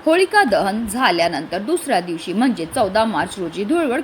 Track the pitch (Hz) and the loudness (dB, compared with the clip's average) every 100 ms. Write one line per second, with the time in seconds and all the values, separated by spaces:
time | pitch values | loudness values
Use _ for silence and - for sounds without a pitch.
0 | 302 339 381 415 285 175 190 214 226 226 | 2 4 4 4 4 2 0 -2 -4 0
1 | 254 170 170 147 156 180 214 349 - 190 | 2 2 0 -2 -6 -6 -2 -4 0 -2
2 | 180 160 - 185 262 185 160 262 202 202 | -2 -6 -4 0 0 0 -2 0 0 2
3 | 226 165 180 - 170 165 208 339 302 262 | 0 0 -4 -4 -6 -4 -2 0 0 -2